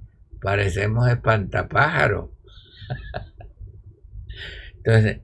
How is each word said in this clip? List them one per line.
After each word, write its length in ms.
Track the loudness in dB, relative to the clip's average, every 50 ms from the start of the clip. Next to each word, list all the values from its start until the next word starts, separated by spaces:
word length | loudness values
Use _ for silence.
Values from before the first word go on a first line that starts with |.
| -20 -20 _ _ _ _ -14 -6
parecemos 680 | -2 0 2 2 2 0 0 0 0 0 2 4 4 4
espantapájaros. 1200 | 4 4 4 4 2 2 2 0 -2 -2 -2 0 2 2 2 4 4 2 2 2 2 0 -4 -8 -14 -20 _ -20 -20 -20 -20 -20 -20 -16 -12 -10
<laughs> 1900 | -10 -10 -10 -10 -10 -12 -12 -14 -18 -20 -20 -20 -18 -18 -18 -18 -18 -18 -20 -20 -20 _ -20 -18 -16 -16 -14 -14 -14 -14 -14 -14 -14 -16 -16 -18 -18
Entonces, 440 | -6 0 4 4 6 6 4 0 -4